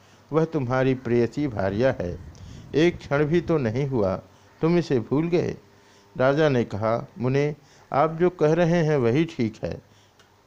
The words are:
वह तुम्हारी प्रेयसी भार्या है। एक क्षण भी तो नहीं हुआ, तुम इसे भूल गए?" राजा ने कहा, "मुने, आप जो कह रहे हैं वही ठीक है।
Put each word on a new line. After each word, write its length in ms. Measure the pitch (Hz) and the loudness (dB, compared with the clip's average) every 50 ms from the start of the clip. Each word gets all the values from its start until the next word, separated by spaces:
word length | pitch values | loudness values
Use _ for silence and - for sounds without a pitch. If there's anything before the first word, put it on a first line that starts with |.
| _ - - - - - - | _ -20 -20 -20 -12 -4 -2
वह 120 | 156 160 | -2 0
तुम्हारी 480 | 160 - 151 131 120 131 131 131 135 131 | 0 -2 -4 -2 0 0 0 2 2 0
प्रेयसी 540 | 131 - 117 120 120 117 113 - 143 151 | -2 -2 0 2 2 2 0 -2 -4 -6
भार्या 480 | 139 107 92 92 98 98 107 127 135 - - | -4 -4 -2 -2 -2 0 2 0 0 0 -2
है। 200 | 87 90 87 - - - - - - - - - - - - | -4 -6 -8 -8 -12 -18 -20 -20 -20 -20 -18 -20 -12 -4 0
एक 220 | 139 165 175 - | 2 2 2 0
क्षण 280 | - - - 139 143 151 | -2 -4 -2 0 0 0
भी 160 | 143 170 180 | 2 0 0
तो 160 | - - 165 | 2 0 0
नहीं 300 | 151 127 110 107 131 147 | 0 0 -2 -2 -2 -2
हुआ, 280 | 135 135 113 98 95 95 - - - - - - - _ - | -2 0 0 0 0 -2 -4 -6 -12 -20 -20 -20 -20 _ -2
तुम 160 | 156 165 175 | 0 2 2
इसे 220 | 175 160 - 143 117 | 2 2 0 0 -2
भूल 280 | 107 - 135 147 165 | 0 0 0 0 0
गए?" 280 | 170 180 160 127 - - - - _ _ - _ _ - - _ _ - | 0 0 0 0 -2 -4 -8 -14 _ _ -20 _ _ -20 -20 _ _ -2
राजा 320 | - 127 135 143 151 160 147 | 0 2 2 4 4 4 4
ने 140 | 131 120 110 | 4 2 0
कहा, 440 | - 107 98 113 110 117 127 135 - - - | 0 -2 -4 -2 -2 -2 -2 -4 -8 -8 -4
"मुने, 360 | 117 127 131 139 147 151 147 - _ _ - - - - - | -2 0 0 0 0 -2 -4 -8 _ _ -20 -20 -12 -4 0
आप 180 | 135 156 160 | 0 0 0
जो 180 | 165 160 180 180 | 0 0 0 0
कह 240 | 180 - 156 151 160 | 0 2 2 2 4
रहे 300 | 170 175 160 175 175 156 | 4 2 4 2 2 2
हैं 140 | 151 151 | 2 2
वही 280 | 139 117 113 120 156 165 | 2 2 2 2 2 0
ठीक 320 | 165 - - 117 110 - - - | 0 -2 -2 -2 -2 -2 -6 -8
है। 320 | 85 - - - _ _ _ _ _ _ _ _ _ _ _ _ | -8 -8 -10 -14 _ _ _ _ _ _ _ _ _ _ _ _